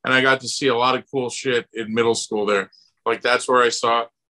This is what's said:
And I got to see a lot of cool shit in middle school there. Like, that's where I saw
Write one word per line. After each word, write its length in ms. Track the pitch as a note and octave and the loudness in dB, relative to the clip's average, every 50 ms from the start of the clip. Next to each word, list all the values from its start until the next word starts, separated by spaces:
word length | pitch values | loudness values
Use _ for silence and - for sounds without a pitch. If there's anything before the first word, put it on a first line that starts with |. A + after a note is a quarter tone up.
| - | -2
And 80 | B2+ | 0
I 80 | B2+ C3 | 2 4
got 200 | C3 C3+ C3 C3 | 4 4 2 2
to 80 | B2 A#2 | -2 -6
see 180 | - - D3 | -6 -2 0
a 100 | C3+ A#2+ | 0 2
lot 180 | A#2 B2 C3 B2+ | 2 2 0 0
of 100 | B2 - _ | -2 -4 _
cool 200 | - C3+ - A#2 | -6 -6 -6 -6
shit 360 | - - - C3+ B2 A#2 - - | -8 -6 -4 -2 -2 -2 -4 -4
in 220 | - A2 A2+ G#2+ A2 | -8 -10 -8 -4 -2
middle 200 | A#2+ A2+ A#2 A2+ | 0 0 0 0
school 300 | - - - A2+ G#2+ G#2 | -2 -4 -4 -4 -2 0
there. 260 | G#2 G#2 G2 F#2+ - _ _ _ _ _ _ _ | 0 0 0 -2 -6 _ _ _ _ _ _ _
Like, 160 | A#2 A2+ A2 | -4 -2 0
that's 260 | - A#2+ B2 A#2+ - - | 0 0 0 0 2 2
where 140 | B2+ B2 | 2 4
I 80 | A#2+ A#2 | 4 2
saw 340 | A2+ - - A#2 A#2 A#2 A#2 - _ _ _ _ _ | 0 0 0 0 0 0 -2 -4 _ _ _ _ _